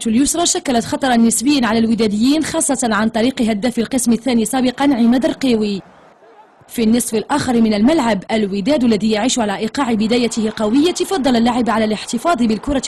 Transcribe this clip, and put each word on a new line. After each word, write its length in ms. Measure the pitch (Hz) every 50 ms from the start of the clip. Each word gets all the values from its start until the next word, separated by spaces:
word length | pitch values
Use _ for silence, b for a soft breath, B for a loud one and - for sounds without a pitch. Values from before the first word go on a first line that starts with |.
| -
اليسرى 400 | 233 220 240 285 277 - 330 349
شكلت 380 | 339 - - - - 240 233 220
خطراً 320 | - 302 294 - 262 240
نسبياً 500 | 233 233 226 214 - 226 285 294 277 240
على 120 | 208 220 226
الوداديين، 640 | 226 220 233 190 226 214 202 208 226 262 294 320 302
خاصة 440 | - - 330 311 - 269 - - 233 220
عن 140 | 196 220 220
طريق 340 | - 226 220 262 262 -
هداف 360 | 240 214 226 196 196 247 - 233
القسم 340 | 220 - - 254 - 233
الثاني 320 | 233 220 - 262 240 233 220
سابقاً 400 | 220 - 262 247 247 247 - 269
عماد 400 | 285 277 220 233 226 240 262 233
الرقيوي. 580 | 330 - - - 262 233 220 214 208 202 185 - - - - - - _ _ - - - - - _ _ _ _ -
في 140 | - -
النصف 320 | 226 214 226 247 - - 226
الآخر 460 | 214 196 - 269 294 - 262 240 233
من 140 | 226 220 214
الملعب، 500 | 202 214 262 330 330 240 233 214 190 - -
الوداد 520 | 226 220 214 190 190 202 190 262 294 302 254
الذي 260 | 233 220 190 214 220
يعيش 280 | 220 202 214 262 - 254
على 180 | 220 208 196
إيقاع 360 | 175 214 220 - 269 269 226
بدايته 600 | 233 202 220 208 240 247 240 220 - 233 214 220 -
قوية، 380 | - 220 208 226 285 302 359 349
فضل 420 | - 349 - 392 349 240 277 247
اللعب 340 | 226 233 247 226 254 233 240
على 140 | 208 220 220
الاحتفاظ 580 | 220 214 - - - - 226 - 330 349 220
بالكرة 400 | 240 214 220 202 - 269 285 262 -